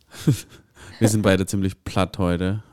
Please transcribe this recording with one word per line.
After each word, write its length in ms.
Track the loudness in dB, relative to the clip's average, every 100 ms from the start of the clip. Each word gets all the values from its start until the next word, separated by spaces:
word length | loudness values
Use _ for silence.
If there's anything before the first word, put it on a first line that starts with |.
| _ -4
<laughs> 720 | 0 0 -4 -20 _ -20 -18 0
Wir 100 | 0
sind 120 | 2
beide 240 | 2 2
ziemlich 400 | 0 -2 -2 -4
platt 320 | -6 -2 -2 0
heute. 440 | -2 0 -2 -4 -10